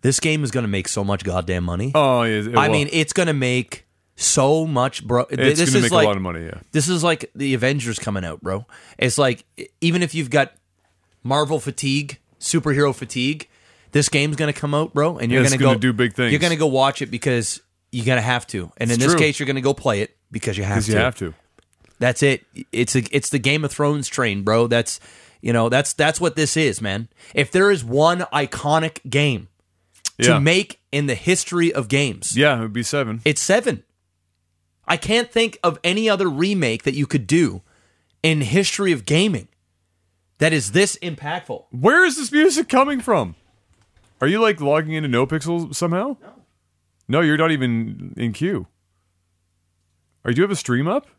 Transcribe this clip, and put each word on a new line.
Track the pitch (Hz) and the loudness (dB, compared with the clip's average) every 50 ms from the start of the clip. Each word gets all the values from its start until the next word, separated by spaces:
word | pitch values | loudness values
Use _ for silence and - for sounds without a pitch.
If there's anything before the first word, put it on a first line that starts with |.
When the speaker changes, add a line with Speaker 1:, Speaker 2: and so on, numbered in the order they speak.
Speaker 1:
this | - 131 135 - | 0 0 0 0
game | - 160 156 156 147 | 0 0 0 0 -2
is | 123 | -2
gonna | - 131 120 107 | -2 -2 -2 -2
make | 98 98 90 - | -2 -4 -4 -4
so | - 110 101 | -4 -4 -2
much | 98 101 95 - | -2 -2 -2 -2
goddamn | 98 87 92 87 85 92 90 87 | -4 -4 -4 -2 -2 -4 -2 -2
money. | 87 87 87 107 135 139 | -4 -4 -4 -4 -2 0
Speaker 2:
Oh, | 156 147 135 127 123 117 | 2 2 4 2 2 2
yeah, | 113 110 107 | 0 0 -2
it | 104 110 120 | -4 0 0
Speaker 1:
I | 127 139 - | 0 2 2
Speaker 2:
will. | 110 | 2
Speaker 1:
mean, | 151 143 147 | 0 0 0
it's | - 165 156 151 - | 0 -2 -2 0 0
gonna | - 180 165 151 | -2 0 0 0
make | 139 131 127 123 123 123 _ - - _ _ _ _ _ _ _ | 0 0 0 0 -2 -2 _ -10 -18 _ _ _ _ _ _ _
so | - - - - - 131 139 151 160 160 | -4 -2 0 2 2 4 4 2 2 0
much, | 160 147 127 123 131 - - - | 0 0 0 0 0 -2 -8 -6
bro. | 107 123 120 123 | -2 0 0 0
Th-, | - - 127 | 0 -2 0
Speaker 2:
It's | 135 135 147 156 | 2 2 4 4
Speaker 1:
this | 175 147 | 2 2
Speaker 2:
gonna | 131 - | 4 4
Speaker 1:
is | - | 4
Speaker 2:
make | 117 | 4
a | 180 | 4
Speaker 1:
like, | 170 - 107 | 4 4 4
Speaker 2:
lot | 101 98 | 2 0
of | |
money, | 95 92 85 82 85 | -4 -6 -6 -8 -8
yeah. | 82 - - - _ | -10 -12 -14 -16 _
Speaker 1:
this | - 151 139 160 | -2 0 0 0
is | 180 170 151 | 0 0 2
like | 170 160 - - - _ | 0 0 -2 -4 -14 _
the | - 139 139 131 | -6 -2 -2 0
Avengers | 120 117 127 143 143 117 117 110 - | 2 2 0 0 0 -2 -4 -6 -6
coming | - 110 101 98 90 | -6 -4 -4 -4 -4
out, | 85 80 - | -6 -10 -8
bro. | - 90 95 101 117 _ - - - - - - | -6 -6 -6 -6 -6 _ -20 -20 -20 -20 -6 -2
It's | - 127 117 - | -2 0 2 2
like, | 143 131 120 - - _ _ - | 2 0 0 -2 -8 _ _ -18
e-, | - - _ _ | -18 -18 _ _
even | - 170 165 180 180 | 0 0 2 2 0
if | 151 - | -2 -2
you've | 165 147 123 | -6 -6 0
got | 123 147 135 - _ _ _ _ _ _ _ _ _ _ _ _ _ _ _ | 2 0 0 0 _ _ _ _ _ _ _ _ _ _ _ _ _ _ _
Marvel | 120 135 147 151 139 160 147 | -2 0 0 2 0 -2 -4
fatigue, | - 143 139 - - 139 135 147 147 139 - - _ _ _ _ | -4 -6 -8 -4 -2 -2 0 -2 -2 -6 -12 -18 _ _ _ _
superhero | - - - 165 - 151 139 139 147 139 131 | -6 -2 -2 0 0 0 2 2 2 0 0
fatigue, | - 127 113 - 127 123 135 151 151 - _ _ _ _ _ _ _ _ _ | -4 -8 -8 -4 -2 -2 -2 -2 -4 -10 _ _ _ _ _ _ _ _ _
this | - 147 143 - | 0 0 0 2
game's | - 147 143 151 151 | 2 2 0 0 0
gonna | 139 156 147 143 | -2 -2 -2 -2
come | - - 147 143 | -4 -4 -2 -2
out, | 147 156 - _ | -2 -2 -2 _
bro, | 147 147 165 175 - | 0 0 0 0 -2
and | - 117 | -2 0
you're | 123 135 | 2 4
Speaker 2:
It's | 127 139 | 4 4
Speaker 1:
gonna | 135 127 131 | 2 4 4
Speaker 2:
gonna | 139 - | 4 4
Speaker 1:
go | 110 | 4
Speaker 2:
do | 107 127 120 | 2 0 2
big | 104 123 117 98 | 2 0 0 0
things. | - 127 117 | 0 0 0
Speaker 1:
You're | 117 147 | 2 2
gonna | 156 175 170 | 2 0 0
go | 151 156 151 | 2 0 0
watch | 131 131 131 139 139 - | 2 2 2 2 0 -2
it | 143 117 | -8 -8
because | - 117 - 143 127 117 113 - - - _ _ _ _ _ _ | -8 -4 -2 0 0 0 -2 -4 -6 -10 _ _ _ _ _ _
you're | - 123 110 | -8 -4 0
gonna | 120 127 127 | 2 2 2
have | 110 120 127 123 - - | 2 2 0 -2 -2 -6
to, | - 101 87 80 _ - | -8 -8 -8 -8 _ -6
and | 120 117 | -2 -2
in | 117 | 0
Speaker 2:
It's | 117 127 | 2 4
Speaker 1:
this | 143 175 | 4 4
Speaker 2:
true. | 165 | 4
Speaker 1:
case, | 151 151 139 - | 2 2 0 -2
you're | 147 131 | -4 -4
gonna | 135 135 | -4 0
go | 127 139 139 | 0 0 -2
play | - - 139 110 101 | 0 0 0 0 0
it | 107 - _ _ _ _ | -2 -6 _ _ _ _
because | - 117 - 120 98 98 | -10 -6 -6 -4 -4 -4
you | 98 | -2
have | 98 101 | -2 -2
Speaker 2:
'Cause | 98 104 | -2 0
Speaker 1:
to. | 107 | 0
Speaker 2:
you | 110 104 | 2 2
have | 113 127 123 - | 2 0 -2 -4
to. | 95 85 80 _ _ _ _ _ _ _ _ _ _ _ _ _ | -10 -10 -10 _ _ _ _ _ _ _ _ _ _ _ _ _
Speaker 1:
That's | 117 123 123 - 143 | 0 0 0 2 2
it. | 139 135 - _ _ _ - - _ | 2 2 0 _ _ _ -18 -16 _
It's | - 113 120 - - | -2 -2 0 2 0
a, | 131 117 - - | -2 -2 0 -2
it's | 139 - - | -2 -2 0
the | - 139 | -4 -2
Game | 110 135 143 151 151 | 0 0 0 0 -2
of | 139 | -4
Thrones | - - 151 147 151 147 135 - | -4 -2 0 0 0 -2 -6 -6
train, | - - 127 113 98 101 98 | -4 -2 -2 -2 -2 -2 0
bro. | 104 107 113 120 117 | 2 2 2 2 2
That's, | 117 117 117 - - - - - - - - - _ _ | 2 0 0 -2 -6 -12 -14 -20 -20 -20 -20 -20 _ _
you | - - 117 | -4 0 0
know, | 117 113 117 | 2 2 2
that's, | 123 135 143 - - | 2 0 0 0 -2
that's | - 151 156 156 - | 0 0 0 2 0
what | 175 165 - | -2 -2 0
this | 160 156 143 - 160 | 0 -2 0 0 0
is, | 160 135 104 - | 0 0 0 -2
man. | 110 101 95 104 113 - _ _ - - - | -6 -6 -6 -6 -8 -10 _ _ -20 -6 -2
If | - 143 - | -2 -2 0
there | - 180 196 202 | 2 2 4 4
is | 202 170 117 | 2 2 -2
one | 113 120 139 151 165 175 - - - - | -2 0 4 4 4 4 2 -4 -4 -2
iconic | 147 143 - - - - 147 151 160 160 160 156 - _ 135 | -4 -2 -2 -6 -6 -2 0 0 2 0 -2 -8 -10 _ -4
game | 127 139 147 147 127 101 - - _ _ _ _ _ _ _ _ _ _ _ - _ - | 0 0 2 2 0 -2 -6 -12 _ _ _ _ _ _ _ _ _ _ _ -12 _ 2
to | 113 123 | 4 4
Speaker 2:
Yeah. | 123 - | 4 4
Speaker 1:
make | 139 156 170 190 202 - - _ _ _ | 4 4 4 2 0 -2 -10 _ _ _
in | - 143 147 | -4 -4 -2
the | 139 123 | -2 -4
history | 104 - 165 185 175 - - 175 175 170 170 | -2 0 0 0 0 0 -4 0 0 0 2
of | - - 123 104 | 0 -2 -2 0
games, | 131 139 143 135 104 - - - 98 | 0 0 0 0 -4 -6 -8 -4 0
Speaker 2:
Yeah, | 113 143 147 139 117 | 2 4 4 4 2
it | |
would | 113 113 104 | -2 -4 -4
be | 120 117 | -6 -6
Seven. | - - 147 135 113 110 117 113 | -2 -2 -2 -2 -2 -4 -2 0
Speaker 1:
it's | 151 147 - | 0 0 0
Seven. | - - 190 226 240 190 156 - - _ _ _ _ _ _ _ _ _ _ _ _ _ _ _ _ _ _ _ _ | 0 2 0 2 2 0 -4 -4 -8 _ _ _ _ _ _ _ _ _ _ _ _ _ _ _ _ _ _ _ _
I | - 170 165 | -4 -4 -4
can't | - - 214 233 240 233 | -2 0 0 0 0 0
think | - 226 226 226 - - - | 0 0 0 0 -2 -2 -2
of | 175 156 - - | -2 -2 -2 -4
any | 175 185 208 220 220 | -2 -2 0 2 0
other | 208 190 196 180 | 2 2 0 -2
remake | 143 135 170 196 208 190 156 123 110 113 - | 0 0 0 0 2 0 0 0 -2 -2 -2
that | 156 131 | -4 -2
you | 143 143 - | -2 -2 0
could | - 143 110 | -2 -4 0
do | 90 147 170 170 117 92 92 - _ _ _ _ _ _ _ _ _ _ _ | 2 2 2 2 2 0 -6 -14 _ _ _ _ _ _ _ _ _ _ _
in | - 160 160 151 | 0 0 2 2
history | 139 104 127 190 196 190 - - 202 190 | 0 0 0 0 0 0 -2 -2 0 0
of | 170 131 98 | 0 -2 0
gaming | - 147 160 190 214 180 110 92 _ _ _ _ _ _ _ _ _ _ _ _ _ _ _ _ _ _ _ | 0 2 2 2 2 0 -4 -6 _ _ _ _ _ _ _ _ _ _ _ _ _ _ _ _ _ _ _
that | 143 165 | 0 2
is | 160 151 117 98 98 | 2 2 -2 0 2
this | 175 202 202 - - | 2 2 2 0 -6
impactful. | - 180 156 - - 147 160 180 - - 117 - - _ | -8 -10 -10 -8 -8 -8 -8 -8 -8 -10 -12 -12 -12 _
Speaker 2:
Where | - 123 131 208 285 339 370 | -8 2 2 4 6 6 4
is | 349 254 311 | 4 2 -2
this | 285 220 277 | -6 0 2
music | 302 311 381 294 294 320 - | 4 4 4 4 2 -2 2
coming | - 262 269 285 285 262 | 2 2 2 2 0 -4
from? | 220 - 220 165 117 87 82 _ _ _ _ _ _ _ _ _ _ _ _ _ _ _ _ _ | 0 0 0 0 0 -2 -6 _ _ _ _ _ _ _ _ _ _ _ _ _ _ _ _ _
Are | 127 143 | 0 0
you, | 180 214 | 2 2
like, | 226 220 190 160 | 2 2 0 0
logging | 147 139 147 156 160 156 160 | 0 0 2 2 0 -2 -4
into | 156 156 143 | -4 -2 0
NoPixel | 123 120 131 135 156 160 135 160 170 170 165 - 151 | 0 0 0 0 -2 -4 -2 -2 -4 -4 -4 -6 -6
somehow? | - 180 170 170 180 214 277 277 - | -4 -2 -2 0 -2 -2 -4 -6 -10
Speaker 1:
No. | - - - _ _ _ _ _ _ _ _ _ _ _ _ _ _ - | -14 -20 -20 _ _ _ _ _ _ _ _ _ _ _ _ _ _ -2
Speaker 2:
No, | 123 156 | 0 2
you're | 170 151 151 151 | 2 2 2 2
not | 160 165 | 2 2
even | 156 143 127 123 117 113 113 110 101 - 90 92 - - | 2 0 0 0 0 -2 -4 -6 -8 -12 -14 -16 -8 -6
in | 120 117 107 | -6 -6 -4
queue. | - 151 180 202 127 85 - _ _ _ _ _ _ _ _ _ _ _ _ _ _ _ _ _ _ _ _ _ _ _ _ _ _ _ _ _ _ _ | -2 -4 -2 -2 -4 -6 -10 _ _ _ _ _ _ _ _ _ _ _ _ _ _ _ _ _ _ _ _ _ _ _ _ _ _ _ _ _ _ _
Are, | 120 123 | -2 2
do | 131 | 2
you | 180 | 2
have | 202 | 2
a | 202 | 0
stream | - - - 123 123 139 165 | -4 -2 -2 -2 0 0 0
up? | 202 285 - _ _ | -2 -2 -4 _ _